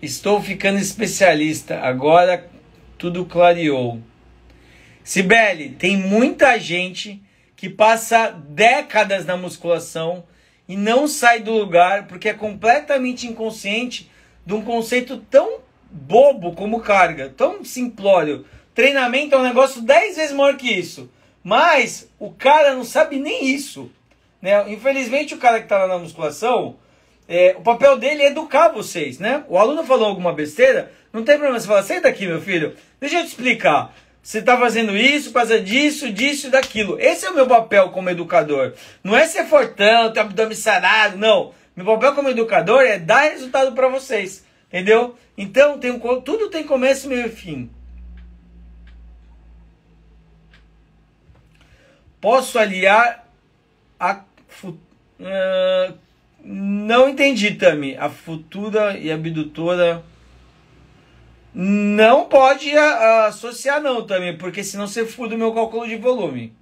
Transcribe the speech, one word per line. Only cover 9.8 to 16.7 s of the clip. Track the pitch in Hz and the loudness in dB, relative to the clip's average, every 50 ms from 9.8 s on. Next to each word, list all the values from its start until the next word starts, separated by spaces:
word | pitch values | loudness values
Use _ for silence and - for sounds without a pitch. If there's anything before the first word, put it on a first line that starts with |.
| 160 - - 165 160 165 175 180 170 _ _ _ _ _ _ _ _ _ | -4 -10 -10 -8 -6 -6 -8 -8 -12 _ _ _ _ _ _ _ _ _
e | 180 | -8
não | 196 202 214 233 254 294 294 | -6 -2 2 2 2 2 0
sai | - - - 240 233 226 | -4 0 2 2 2 2
do | 214 208 226 | 0 -2 -2
lugar | 220 208 190 165 170 175 185 196 202 202 - | -2 -2 2 4 4 4 4 2 -2 -4 -8
porque | 175 180 - 214 | -18 -8 -6 -6
é | 208 | -6
completamente | 214 208 214 202 - 208 220 240 294 294 - 285 269 254 254 247 247 - 240 | -6 -8 -10 -10 -4 2 2 2 2 2 -2 -2 -2 -2 -4 -6 -8 -10 -12
inconsciente | 226 226 220 220 214 - - 196 208 226 247 254 - - - _ _ _ _ _ _ _ _ | -10 -8 -8 -10 -8 -10 -8 -6 -6 -6 -6 -8 -12 -14 -18 _ _ _ _ _ _ _ _
de | 165 190 | -8 -8
um | 220 208 | -8 -6
conceito | 247 233 233 226 226 240 247 247 - 269 - | -4 -4 -6 -4 -2 -4 -4 -4 -4 -12 -16
tão | - _ - 269 330 427 508 - - _ _ _ _ _ | -14 _ 2 2 4 4 -6 -12 -14 _ _ _ _ _
bobo | - 170 135 135 175 226 269 285 269 226 175 170 165 | -20 -20 -12 0 4 6 6 6 4 2 -6 -10 -10
como | - 196 214 | -8 -8 -6